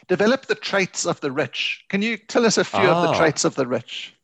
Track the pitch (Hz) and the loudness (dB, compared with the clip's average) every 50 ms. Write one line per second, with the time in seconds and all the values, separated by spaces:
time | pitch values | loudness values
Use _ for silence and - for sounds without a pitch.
0 | _ - 180 151 202 220 262 262 - - 208 - - - - 196 185 - - - | _ -2 0 2 4 2 2 0 0 -4 -6 -6 -4 -2 -2 -2 -2 -2 -4 -4
1 | - 170 160 - - 143 127 147 139 120 - - - - - - - - - 202 | -2 -4 -4 -2 -4 -6 -2 -2 -4 -4 -4 -6 -4 -4 -6 -8 -8 -4 -4 -2
2 | 208 226 226 - _ - - 240 240 220 - - - - - 98 196 180 175 170 | -2 -2 -4 -6 _ -2 0 2 2 2 2 2 0 0 0 2 4 4 4 4
3 | 175 165 135 - 170 110 - - - 160 - - 131 120 123 113 - - - - | 2 2 2 2 2 2 2 0 -2 -2 0 -2 -2 -2 -2 -4 -6 -8 -14 -14
4 | - - _ _ | -14 -16 _ _